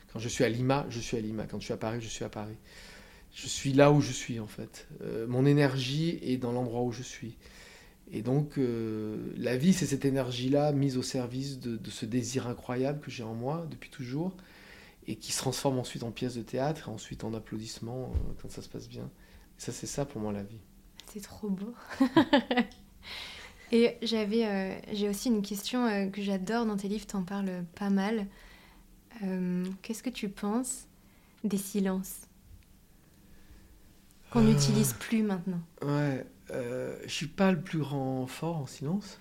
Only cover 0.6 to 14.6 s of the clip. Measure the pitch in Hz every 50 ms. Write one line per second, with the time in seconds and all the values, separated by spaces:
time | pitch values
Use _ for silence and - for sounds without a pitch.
0.6 | 127 131 135 143 - - 117 117 110 - - 120 107 107 110 110 107 107 - 104
1.6 | 98 - 117 101 - 110 113 120 113 110 - - 117 110 - 110 104 107 110 113
2.6 | - - - - - - - - - - - - - - - - - 131 - -
3.6 | - 139 135 135 143 143 147 147 143 123 127 - - - 123 113 107 104 - -
4.6 | 117 - - - - - 151 - - 101 117 113 113 117 123 127 131 143 143 147
5.6 | 147 139 123 135 123 127 139 151 160 170 170 165 - 123 127 123 117 120 120 123
6.6 | 123 120 113 120 123 123 113 120 123 - - - - 110 113 - - - - -
7.6 | - - - - - - - - - - - 110 107 120 131 147 151 147 - 147
8.6 | 131 120 117 117 113 110 107 107 107 107 107 - - - - - 120 117 123 127
9.6 | 139 185 185 180 156 135 139 131 - 139 131 135 131 123 127 117 123 131 139 143
10.6 | 147 151 147 139 139 139 127 127 127 - - 135 123 117 120 131 135 143 139 127
11.6 | 123 120 117 113 - - - - - 110 110 127 113 107 123 131 110 120 120 -
12.6 | - - 123 123 131 139 151 147 147 139 120 120 117 110 113 113 120 131 151 165
13.6 | 170 151 131 117 - - - - 131 120 127 147 170 190 190 - - - - -